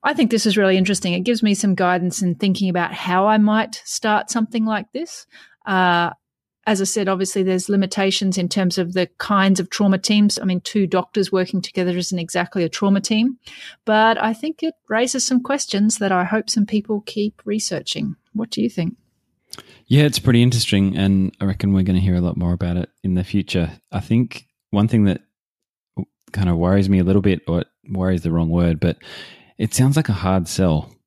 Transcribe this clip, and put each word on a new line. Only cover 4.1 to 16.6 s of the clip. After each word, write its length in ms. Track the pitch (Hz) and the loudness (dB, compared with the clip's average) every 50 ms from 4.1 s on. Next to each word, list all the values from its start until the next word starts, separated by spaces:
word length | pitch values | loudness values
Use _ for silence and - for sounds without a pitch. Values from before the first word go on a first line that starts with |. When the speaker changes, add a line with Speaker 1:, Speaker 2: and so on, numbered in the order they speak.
| 214 208 - - | 0 0 -2 -2
Speaker 1:
something 340 | - 240 220 220 - 233 220 | -4 -4 -4 -2 -2 -2 -2
like 260 | 220 220 208 208 _ _ | -2 -2 -4 -6 _ _
this. 340 | 254 330 339 - - - _ _ - - _ _ _ _ | -10 -10 -10 -12 -20 -20 _ _ -20 -20 _ _ _ _
Uh, 460 | - 196 185 185 180 175 175 175 175 - _ _ _ _ _ _ _ _ _ _ | -2 0 2 2 4 2 2 0 -2 -4 _ _ _ _ _ _ _ _ _ _
as 140 | - 220 190 | -2 0 0
I 40 | 196 | 0
said, 240 | 190 - 220 202 190 | -2 -2 -2 0 0
obviously 340 | 196 185 190 185 - 208 185 | 0 -2 -2 -4 -2 -2 0
there's 260 | 185 185 185 185 - | 0 0 -2 0 0
limitations 680 | 202 196 196 190 - - 196 190 190 - 202 190 185 | 0 0 0 0 0 0 0 0 0 0 -2 -2 0
in 120 | - 175 180 | 0 -2 -2
terms 300 | - 202 190 180 170 - | 0 0 0 0 0 0
of 140 | 180 170 180 | -4 -2 -2
the 140 | 185 180 175 _ _ | -2 -4 -4 _ _
kinds 400 | - - 208 202 190 196 196 185 | -4 -2 0 2 4 4 2 2
of 100 | 175 180 | 0 -6
trauma 260 | - - 208 202 190 | -2 0 2 2 2
teams. 420 | 190 190 - 214 208 208 208 - - | 2 0 0 2 4 4 2 2 0
I 60 | - | -2
mean, 160 | 190 185 180 | -2 -2 -2
two 260 | - - - 214 196 | -4 -4 -2 -2 -2
doctors 460 | 170 - 185 175 - _ 214 196 190 - | 0 0 -2 -2 -2 _ -2 -2 0 0
working 300 | 185 180 180 - 185 180 | 0 0 0 -2 -6 -6
together 340 | - - - 180 180 175 | -4 -4 -2 -2 -2 -2
isn't 220 | 180 175 - 190 180 | -2 -4 -4 -4 -6
exactly 440 | 170 165 - 180 175 175 - 202 175 | -6 -4 -4 -4 -4 -4 -2 -2 -2
a 40 | 160 | -2
trauma 320 | - - - 196 196 196 | -2 -2 0 2 2 0
team, 380 | 196 - 220 214 233 262 269 - _ - - - - - - _ _ | 0 -2 0 0 0 0 -2 -6 _ -20 -20 -20 -20 -20 -20 _ _
but 340 | - 214 214 220 220 226 - | 0 2 4 4 4 2 2
I 160 | - 220 226 | 0 -4 -4
think 280 | 220 - 311 320 _ - | -4 -6 -8 -8 _ -6
it 120 | 320 320 _ _ _ | -6 -6 _ _ _
raises 360 | 214 220 240 254 - 269 - | -2 0 0 0 -2 -4 -2
some 180 | - 262 247 247 | 0 0 0 0
questions 560 | - 269 285 - - - 202 208 214 - - | 0 -4 -4 -4 -4 -2 0 0 0 0 0
that 140 | 208 196 190 | -2 0 0
I 120 | 180 180 | 0 0
hope 260 | 175 214 220 208 - | 0 -2 -4 -2 -2
some 160 | - 226 | 0 0